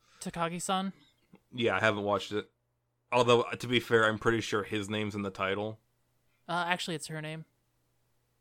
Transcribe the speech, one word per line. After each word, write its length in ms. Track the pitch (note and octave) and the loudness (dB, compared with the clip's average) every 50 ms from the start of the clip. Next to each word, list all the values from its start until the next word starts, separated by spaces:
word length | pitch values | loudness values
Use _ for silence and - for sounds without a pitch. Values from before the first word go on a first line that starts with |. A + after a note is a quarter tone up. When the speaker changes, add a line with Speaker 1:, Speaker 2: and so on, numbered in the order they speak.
| _ _ _ - | _ _ _ -14
Speaker 1:
Takagi-san? 720 | - F3+ - E3+ E3+ E3 F3 E3+ - - F#3+ F#3+ F#3+ F#3+ - _ _ _ _ _ _ _ _ - _ _ - | -12 -8 -6 -4 -4 -4 -4 -6 -4 -2 -2 -2 -2 -4 -8 _ _ _ _ _ _ _ _ -20 _ _ -4
Speaker 2:
Yeah, 220 | B2 A2+ G#2+ F#2+ | -2 0 2 2
I 40 | G2 | 2
haven't 240 | A2 A2 G#2 G#2 G2+ | 2 2 2 0 0
watched 280 | G2+ G2+ F#2+ - - | 0 0 0 -2 -2
it. 180 | G#2 G#2 - - _ _ _ _ _ _ _ _ _ _ _ - | -6 -6 -6 -8 _ _ _ _ _ _ _ _ _ _ _ 2
Although, 320 | B2 B2 A#2+ A#2+ A#2+ A#2+ - - A#2 - | 4 4 6 8 6 6 4 2 -4 -8
to 80 | - | -2
be 120 | A#2+ B2 A#2 | 0 0 0
fair, 260 | A#2 - A#2+ A2+ A2 | 2 4 4 6 6
I'm 120 | A2 A2 | 4 2
pretty 220 | G#2 - A#2 A2+ A2+ | 2 2 2 2 2
sure 220 | - - A#2 G#2 F#2 | 0 0 -2 -2 -2
his 260 | - A2 G#2+ G2 G2 | -2 -4 -4 -4 -2
name's 260 | G#2+ G#2+ G#2+ G2+ G2+ | -4 -4 -4 -4 -4
in 80 | G#2 G2 | -4 -4
the 60 | G2 | -4
title. 500 | - - F#2+ F#2+ G2 G2+ G#2+ A2 A2+ - _ _ _ _ _ _ _ _ _ _ _ _ _ | -4 -2 -2 -2 0 -2 -4 -6 -8 -12 _ _ _ _ _ _ _ _ _ _ _ _ _
Speaker 1:
Uh, 180 | - E3+ F3 E3+ | -6 -4 -2 0
actually, 280 | E3+ F3+ F3 - F#3 E3 | 0 -2 -2 -4 -6 -6
it's 120 | D3 - | -6 -8
her 140 | - D#3 D#3 | -10 -10 -10
name. 240 | D3+ D#3 D#3 D#3+ D#3+ _ _ _ _ _ _ _ _ _ _ _ _ _ _ _ _ _ _ _ | -10 -10 -10 -12 -14 _ _ _ _ _ _ _ _ _ _ _ _ _ _ _ _ _ _ _